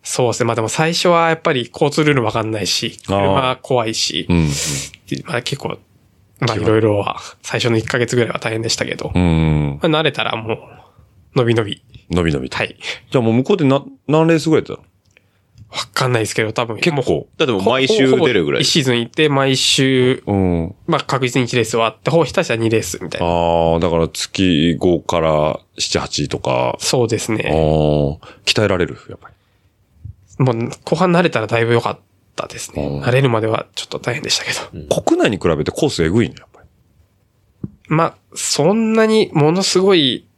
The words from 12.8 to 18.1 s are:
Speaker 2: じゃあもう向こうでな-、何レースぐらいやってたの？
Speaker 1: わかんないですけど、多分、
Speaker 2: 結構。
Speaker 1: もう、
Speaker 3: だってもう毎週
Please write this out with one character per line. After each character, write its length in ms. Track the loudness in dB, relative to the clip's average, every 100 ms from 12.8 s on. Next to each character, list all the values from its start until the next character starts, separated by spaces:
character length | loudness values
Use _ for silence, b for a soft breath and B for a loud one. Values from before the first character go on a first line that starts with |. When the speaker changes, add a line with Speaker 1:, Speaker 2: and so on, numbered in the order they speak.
| B B B
Speaker 2:
じ 80 | 0
ゃ 20 |
あ 40 |
も 80 | 2
う 20 |
向 100 | 2 2
こ 80 | 2
う 20 |
で 80 | 2
な-、 180 | 2 -2 -18 0
何 200 | 2 4
レ 80 | 2
ー 40 |
ス 100 | 2
ぐ 80 | 0
ら 40 |
い 40 | 0
や 60 | -12
っ 20 |
て 60 |
た 40 | _
の？ 0 | _ _ _ _ _ _ _ -14
Speaker 1:
わ 80 | -12 -8
か 160 | -2 0
ん 40 |
な 80 | 0
い 20 |
で 40 | -2
す 80 | -2
け 80 |
ど、 100 | -4
多 140 | -2 -4
分、 100 | -2
Speaker 2:
結 140 | -2
構。 200 | 0 0
Speaker 1:
も 80 | -2
う、 60 | -2 _
Speaker 3:
だ 60 | 0
っ 20 |
て 40 |
も 60 | 2
う 40 |
毎 240 | 2 2 2
週 240 | 4 4